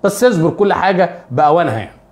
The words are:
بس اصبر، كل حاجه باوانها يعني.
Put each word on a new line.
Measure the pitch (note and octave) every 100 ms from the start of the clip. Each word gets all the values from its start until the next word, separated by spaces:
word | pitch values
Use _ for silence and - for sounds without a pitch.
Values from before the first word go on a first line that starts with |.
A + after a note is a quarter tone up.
بس | G3+ F#3+
اصبر، | B3 G3 E3
كل | - G3+
حاجه | F3 F#3 F3+ F3 - -
باوانها | B2+ D3+ D#3+ D#3+ A2
يعني. | G2+ - _